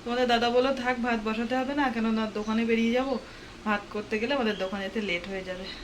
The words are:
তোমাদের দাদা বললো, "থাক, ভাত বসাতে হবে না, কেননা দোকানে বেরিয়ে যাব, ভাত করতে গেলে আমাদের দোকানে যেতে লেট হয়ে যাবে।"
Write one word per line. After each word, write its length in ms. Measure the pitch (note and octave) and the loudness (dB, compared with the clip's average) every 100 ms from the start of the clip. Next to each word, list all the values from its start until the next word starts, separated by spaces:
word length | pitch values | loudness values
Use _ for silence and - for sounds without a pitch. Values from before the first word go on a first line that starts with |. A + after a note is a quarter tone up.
তোমাদের 240 | A#3+ A#3+ B3 | -2 0 4
দাদা 220 | A#3 A#3+ | 4 4
বললো, 240 | B3 C4 | 4 4
"থাক, 260 | C4 B3 B3 | 2 0 0
ভাত 200 | A#3+ A#3 | 0 0
বসাতে 320 | G#3+ A3 A#3 B3+ | 0 -2 0 0
হবে 200 | B3+ C#4+ | 0 0
না, 140 | C#4 | 0
কেননা 360 | A#3 A3 A3 A3 | 2 2 2 0
দোকানে 400 | G#3 G#3+ A3 A#3 | -2 0 0 2
বেরিয়ে 260 | A3+ A3+ | 4 4
যাব, 260 | A#3+ C4+ A#3+ - - - - G#3+ | 2 2 -2 -6 -16 -18 -8 -2
ভাত 160 | G#3 - | -2 -2
করতে 280 | G#3 G#3 A3 | -8 -4 -2
গেলে 140 | A#3 | 0
আমাদের 240 | C#4+ A3+ G3 | 0 0 0
দোকানে 260 | F#3+ G3 | -2 -4
যেতে 180 | F#3+ A3 | -4 -4
লেট 260 | G#3 F3 F#3+ | -2 -2 -4
হয়ে 160 | G3 | -8
যাবে।" 220 | F3+ F3+ F#3+ - | -6 -8 -8 -12